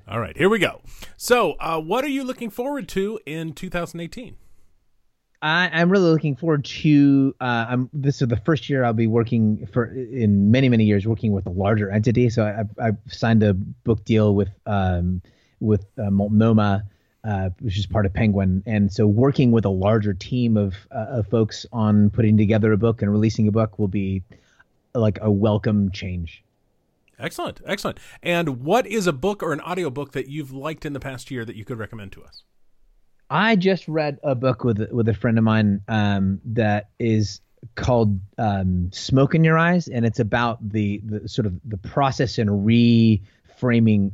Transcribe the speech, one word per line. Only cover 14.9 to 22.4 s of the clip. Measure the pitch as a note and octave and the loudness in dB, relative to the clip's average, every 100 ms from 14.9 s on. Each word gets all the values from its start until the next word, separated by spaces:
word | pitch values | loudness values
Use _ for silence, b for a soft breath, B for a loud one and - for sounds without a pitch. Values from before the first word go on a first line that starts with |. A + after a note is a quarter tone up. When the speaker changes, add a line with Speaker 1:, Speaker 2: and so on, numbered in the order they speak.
| F2+ F2 F#2 b b b b | 0 -2 -4 b b b b
Speaker 2:
with, | G#2+ G#2 G2+ - | 0 0 -2 -8
uh, | G2+ | -2
Multnomah, | G2 G#2 G#2+ A2+ A2 G#2 G2 G#2 b b _ | 0 2 2 4 4 2 0 -4 b b _
uh, | A2 G2+ F#2+ - | -8 -4 -4 -6
which | B2 F#2+ | -6 -4
is | F#2 | -4
part | A2+ | -2
of | G2 | -2
Penguin. | - A2 G2 F#2+ F#2 G#2+ | 0 0 2 0 0 -2
And | G#2+ G2+ | 0 0
so | G2 G#2 | 2 2
working | G#2 C3+ D3 B2+ | 4 2 4 4
with | A2+ | 4
a | G2+ | 2
larger | F#2+ G2 A2+ G#2 | 0 2 2 0
team | F2+ - B2+ A#2+ G#2+ | -4 -6 -2 0 0
of, | G2+ F#2 - | 0 -4 -12
uh, | A#2+ A2 | -10 -6
of | B2+ G#2 | -6 -2
folks | A#2 A2 - - | 0 0 -4 -10
on | A#2+ G#2+ G#2 G#2 | -2 2 4 4
putting | - G#2+ | 2 2
together | G#2+ | 4